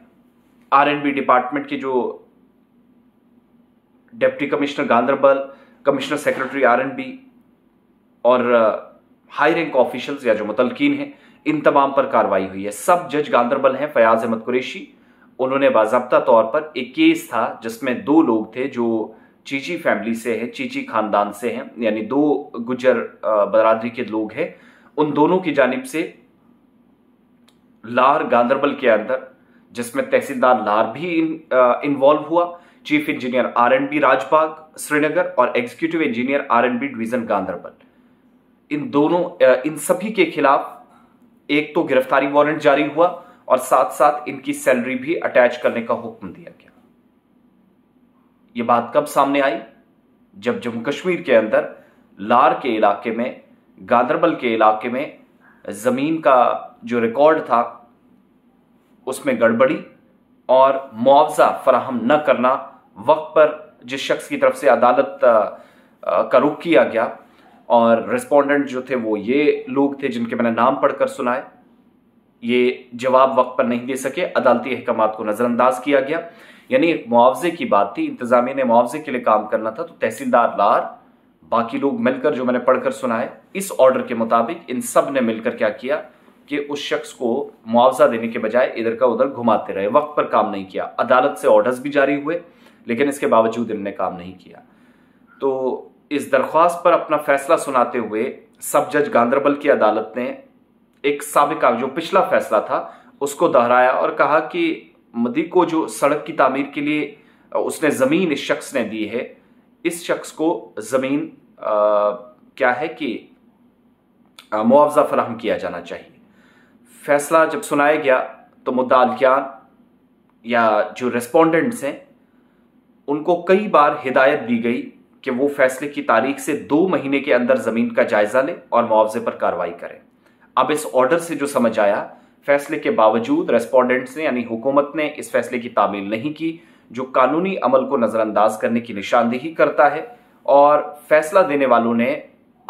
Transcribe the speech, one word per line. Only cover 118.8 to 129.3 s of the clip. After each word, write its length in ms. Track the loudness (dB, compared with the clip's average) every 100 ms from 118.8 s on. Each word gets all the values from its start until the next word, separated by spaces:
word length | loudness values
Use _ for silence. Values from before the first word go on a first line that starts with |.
| 2 4
अलकियान 640 | 4 2 2 2 0 -12 _ _ _ _ _ _ _ _ -2
या 480 | 2 2 2 -2 -4
जो 120 | -4
रिस्पोंडेंट्स 760 | -4 0 2 4 2 -2 -4
हैं 240 | -8 -10 -16 _ _ _ _ _ _ _ _ _ -6
उनको 360 | -4 -2 -2
कई 240 | 2 0 2
बार 340 | 2 2 0
हिदायत 360 | 0 2 4 2
दी 180 | -2 -2
गई 240 | -2 -4 -8 -18 _ _
कि 80 | -6
वो 160 | -2 -2
फैसले 400 | 2 0 0 -8
की 140 | -6
तारीख 380 | 0 2 2 -4
से 140 | -6
दो 340 | -6 0 0 2
महीने 320 | 0 -2 -2
के 140 | 0
अंदर 240 | 2 2 0
ज़मीन 340 | 0 -2 0
का 120 | 0
जायज़ा 380 | 0 2 2 0
लें 200 | -2 -6 -2
और 140 | 0 2
मुआवजे 340 | 2 2 -2
पर 120 | -6